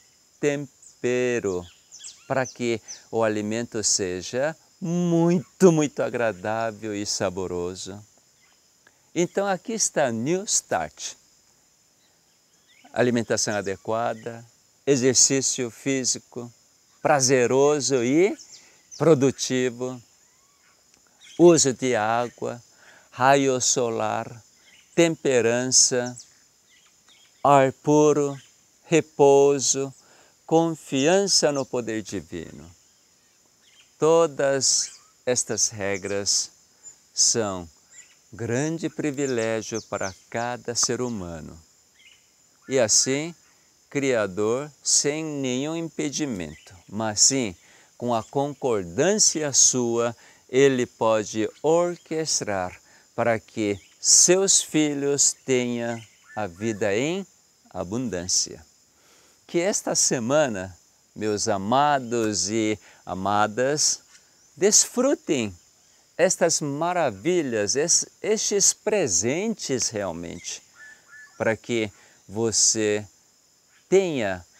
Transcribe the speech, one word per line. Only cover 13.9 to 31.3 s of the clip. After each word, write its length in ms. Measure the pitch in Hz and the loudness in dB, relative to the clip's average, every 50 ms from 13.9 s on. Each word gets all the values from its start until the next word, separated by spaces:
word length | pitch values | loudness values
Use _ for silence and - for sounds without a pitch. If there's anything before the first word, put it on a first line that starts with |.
| 110 113 117 120 117 110 110 117 117 117 120 - _ _ _ _ _ _ - | -4 -2 -2 -4 -6 -8 -10 -14 -14 -14 -18 -20 _ _ _ _ _ _ 0
exercício 840 | - 147 127 120 131 120 - - - 139 135 127 - - - 127 117 | 0 2 4 4 2 4 4 4 4 4 0 -2 -2 -4 -4 -6 -8
físico, 840 | - - - 139 135 131 127 117 - 117 - _ - 123 120 120 - _ _ _ _ _ _ _ _ _ - | -8 -8 -4 -4 -2 -2 -2 -2 -4 -6 -8 _ -16 -14 -14 -14 -16 _ _ _ _ _ _ _ _ _ 0
prazeroso 1000 | - 156 139 131 123 135 127 123 113 123 135 143 147 151 151 123 120 139 127 117 | 2 2 2 4 4 4 4 4 4 4 4 4 4 4 2 0 0 0 2 2
e 320 | 123 139 160 185 214 320 - - - - - - - _ _ _ _ - | 2 4 4 4 2 0 -4 -12 -20 -20 -20 -20 -20 _ _ _ _ -6
produtivo, 1040 | - 143 160 160 131 135 131 - - - - 131 127 127 127 117 120 127 127 127 123 113 _ _ _ _ _ _ _ _ _ _ _ _ _ _ _ _ _ _ _ _ _ _ _ - - - - | 0 4 4 6 6 4 2 0 0 -4 -4 -2 0 -2 -2 -4 -4 -8 -8 -8 -10 -16 _ _ _ _ _ _ _ _ _ _ _ _ _ _ _ _ _ _ _ _ _ _ _ -20 -10 0 6
uso 340 | 165 175 170 143 - 139 120 | 8 8 8 8 6 2 0
de 220 | - 131 127 120 | -2 -2 0 0
água, 680 | 107 104 110 117 117 123 117 - - 120 120 120 120 - _ _ _ - - - - _ _ | 0 0 0 0 0 -2 -4 -6 -10 -10 -10 -10 -10 -14 _ _ _ -20 -20 -20 -20 _ _
raio 500 | - - 127 135 139 143 139 135 131 127 | -4 2 6 6 6 6 6 4 2 0
solar, 840 | 123 - - 135 120 117 113 113 110 107 110 110 113 113 120 113 - _ _ _ _ _ - - _ _ - | 0 0 0 0 0 -2 -2 -2 -2 -2 -2 -4 -6 -8 -12 -20 -20 _ _ _ _ _ -20 -20 _ _ 2
temperança, 1200 | - 170 165 160 - - 147 131 120 110 113 117 123 127 131 127 - - - 135 123 123 123 123 120 - _ _ _ _ _ _ _ _ _ _ _ _ _ _ _ _ _ _ _ _ _ _ _ - | 2 2 2 2 0 0 2 2 4 4 2 2 0 0 2 2 4 4 4 2 0 -2 -4 -8 -12 -18 _ _ _ _ _ _ _ _ _ _ _ _ _ _ _ _ _ _ _ _ _ _ _ 4
ar 300 | 135 143 139 135 135 123 | 6 6 6 6 4 2
puro, 640 | _ - 147 147 151 151 151 147 151 143 143 139 135 - - _ _ _ _ _ _ _ | _ 0 2 4 6 6 4 4 2 0 -4 -4 -8 -14 -20 _ _ _ _ _ _ _
repouso, 1080 | - 170 156 151 - _ - 147 139 139 139 139 143 143 139 127 - - 135 135 135 131 _ _ _ _ _ _ _ _ _ _ | 0 2 2 2 0 _ 4 6 8 8 8 6 6 4 2 0 -2 -2 -2 -4 -8 -10 _ _ _ _ _ _ _ _ _ _
confiança 1080 | - 160 165 165 165 160 - - - - 135 135 156 185 196 202 190 | 0 2 2 2 2 -2 -6 -8 -4 -2 0 2 4 4 4 2 2